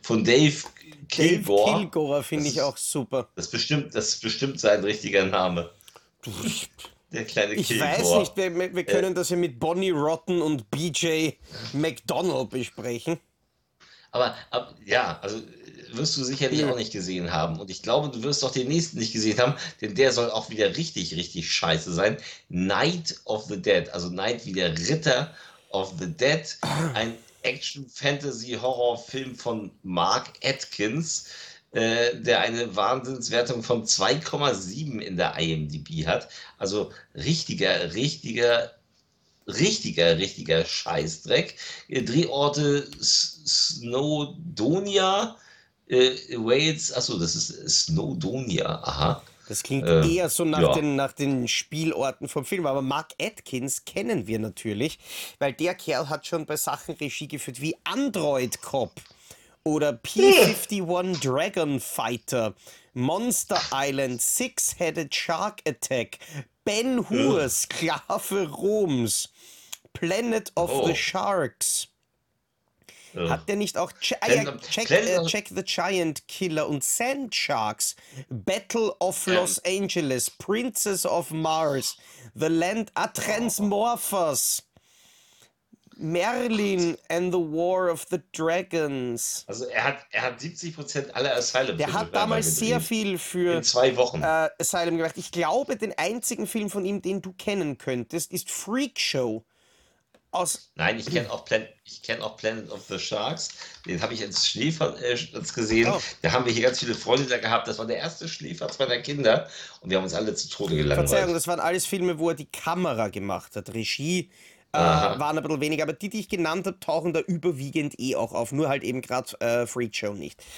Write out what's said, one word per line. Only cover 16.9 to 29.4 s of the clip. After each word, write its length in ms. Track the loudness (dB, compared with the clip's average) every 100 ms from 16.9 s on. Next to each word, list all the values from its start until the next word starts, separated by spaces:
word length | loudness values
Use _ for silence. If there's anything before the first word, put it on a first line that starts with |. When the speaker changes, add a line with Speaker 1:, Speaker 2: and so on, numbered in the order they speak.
Speaker 1:
gesehen 400 | -6 -4 -4 -2
haben. 280 | 0 0 -2
Und 100 | -8
ich 140 | -8
glaube, 260 | 0 2 2
du 140 | -2
wirst 200 | -2 0
auch 80 | 0
den 160 | 0 0
nächsten 300 | 0 0 -2
nicht 140 | -4
gesehen 260 | 0 2 4
haben, 140 | 2 0 -8 -8
denn 120 | -4 4
der 160 | 4
soll 200 | 4 0
auch 180 | -2 -4
wieder 260 | 0 2 2
richtig, 400 | -4 -4 -6 -4
richtig 360 | -6 -6 -2
scheiße 420 | 0 2 2 0
sein. 240 | 2 2 2 -6 -18 -8
Night 680 | -2 0 2 2 0 -4 -6 -4
of 200 | -4 -4
the 160 | -2
Dead, 280 | 2 2 2
also 200 | -4 -4
Night 360 | -2 -2 -4 -4
wie 80 |
der 180 | -2 0 0
Ritter 560 | 0 0 2 2 0 -8 -20 -20 _
of 240 | -4 -4 -6
the 80 | -8
Dead, 500 | 0 2 2 -2 -8
Speaker 2:
Ah. 300 | -4 -2 -2
Speaker 1:
ein 220 | -2 -4 -6 -16 _
Action-Fantasy-Horror-Film 1900 | -6 -4 -6 -10 -14 -4 -2 -2 -4 -8 -8 -4 -2 2 0 0 -6 -10 -10
von 360 | -8